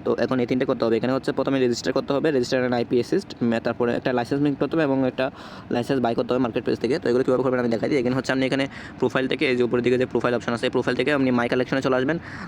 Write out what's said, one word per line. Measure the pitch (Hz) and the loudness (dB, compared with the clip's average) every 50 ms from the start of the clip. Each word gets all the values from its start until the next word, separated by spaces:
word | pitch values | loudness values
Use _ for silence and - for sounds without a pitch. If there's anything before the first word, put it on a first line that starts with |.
| - | 0
তো | 117 117 - | -2 0 0
এখন | 117 113 131 127 | 0 0 0 0
এই | 123 | 0
তিনটে | 117 131 127 135 | 0 0 0 0
করতে | 123 131 117 - | 0 0 0 2
হবে। | 113 113 | 2 2
এখানে | 110 110 123 | 2 2 0
হচ্ছে | 131 135 - - | 0 0 0 -2
প্রথমে | 135 135 135 135 135 135 | -2 0 0 0 2 2
রেজিস্টার | 127 123 120 - - 175 | 2 2 2 0 -2 -2
করতে | 160 139 123 - | -2 -2 -2 0
হবে, | 143 135 139 160 | -2 0 2 2
register | 147 131 123 113 135 127 123 | 2 0 0 0 0 0 0
and | 123 123 | 0 0
আইপি | 120 117 - 120 123 | -2 0 0 0 0
assist, | 117 - 160 190 - - - - | 0 0 -2 -2 -2 -6 -6 -2
উম, | 120 117 113 113 - | 0 0 0 0 -2
তারপরে | 120 117 - 123 120 120 | -4 -2 0 0 0 0
একটা | - - 135 | -2 -2 0
লাইসেন্স | 123 123 120 120 143 139 | 0 0 0 0 0 0
লিংক | 147 147 139 131 | 0 0 0 0
করতে | 143 139 - | -2 0 0
হবে | 165 156 | 0 2
এবং | 135 135 135 131 127 | 2 2 2 0 0
একটা | 120 - 131 135 - - - - - - - - | 0 -2 -4 -4 -4 -10 -18 -16 -16 -16 -8 -4
লাইসেন্স | - 120 120 - 139 131 | -2 -2 0 0 0 2
বাই | 123 117 117 | 2 0 0
করতে | 131 123 113 | 0 0 0
হবে | 123 127 | 0 0
মার্কেট | 131 117 107 123 110 | 0 0 -2 -2 0
প্লেস | 131 127 110 | 0 -2 0
থেকে। | - 113 139 175 | 0 -2 -2 0
তো | - 123 | 0 2
এগুলো | 120 127 131 | 2 2 4
কীভাবে | - - 123 | 2 2 2
করবেন | 131 135 127 123 | 2 2 0 2
আমি | 120 120 | 0 0
দেখাই | 117 104 104 127 | 0 0 0 0
দিই। | 151 135 | 0 0
এখানে | 120 123 127 | 2 0 0
হচ্ছে | 135 120 - | 0 0 0
আপনি | 131 131 131 | 0 0 0
এখানে | 127 135 135 135 135 - - - - - - | 0 0 0 -2 -4 -6 -12 -16 -16 -4 -2
প্রোফাইল | 127 123 - 135 131 127 | -2 0 2 0 0 0
থেকে | - 131 156 135 | 0 0 2 0
এই | 127 | 2
যে | 123 | 2
উপরের | 123 117 123 120 | 2 2 2 2
দিকে | 120 123 127 123 | 2 2 2 2
যে | 127 | 0
প্রোফাইল | 123 - 120 113 123 123 | 0 0 0 0 2 0
অপশন | 117 - - | 0 0 -2
আছে, | 120 113 - | -4 -2 -2
এই | 127 | 0
প্রোফাইল | 131 127 117 139 123 | 0 0 0 0 0
থেকে | - 127 147 | 0 0 0
আপনি | 151 139 135 127 | 2 2 2 2
My | 123 123 117 120 | 2 2 2 2
Collection-এ | 135 127 127 - 139 135 | 0 0 0 0 0 0
চলে | - 139 127 | 2 2 2
আসবেন। | 127 131 143 160 170 - - - - - | 2 2 0 -2 -4 -6 -10 -14 -12 -14